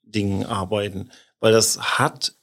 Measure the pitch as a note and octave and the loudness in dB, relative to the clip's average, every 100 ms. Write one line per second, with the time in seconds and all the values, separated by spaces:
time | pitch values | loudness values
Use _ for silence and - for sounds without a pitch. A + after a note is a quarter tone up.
0 | A2+ G#2+ G2+ G2 - G#2 F#2 G#2 G2+ F#2 | _ -4 -2 -4 -4 -6 -4 -4 -4 -8
1 | - - _ _ A2+ A2 G#2+ - - - | -14 -20 _ _ 4 6 4 -2 -4 0
2 | C3+ - - _ | -2 -2 -10 _